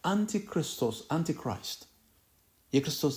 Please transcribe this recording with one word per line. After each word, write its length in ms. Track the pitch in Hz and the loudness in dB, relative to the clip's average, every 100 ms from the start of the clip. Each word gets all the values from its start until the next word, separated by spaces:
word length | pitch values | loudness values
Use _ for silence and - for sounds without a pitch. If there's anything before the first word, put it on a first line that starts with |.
አንቲክርስቶስ፣ 920 | 180 208 208 202 - 175 147 - 120 110 - | 2 2 2 0 0 -2 -2 0 -2 -2 -2
አንቲክራይስት፣ 680 | 160 160 147 120 101 - - - _ _ _ _ _ _ _ _ | 0 0 -2 -2 -4 -6 -10 -14 _ _ _ _ _ _ _ _
የክርስቶስ 420 | 135 135 135 147 | 2 2 0 0